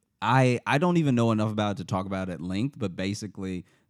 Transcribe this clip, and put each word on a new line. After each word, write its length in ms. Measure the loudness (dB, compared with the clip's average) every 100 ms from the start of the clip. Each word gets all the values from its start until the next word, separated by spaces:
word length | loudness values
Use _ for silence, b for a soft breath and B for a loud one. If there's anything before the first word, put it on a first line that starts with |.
| _ -6
I, 360 | 2 4 4 2 0
I 120 | 2
don't 180 | 2 4
even 180 | 4
know 180 | 4 4
enough 180 | 2 0
about 200 | 0 -2
it 40 | -2
to 60 |
talk 220 | -4 -4 -2
about 240 | -4 -4
it 20 |
at 60 | -6
length, 380 | -6 -2 -4 -4
but 180 | -6 -4
basically 680 | -4 -4 -8 -10 -8 -8 -10 b b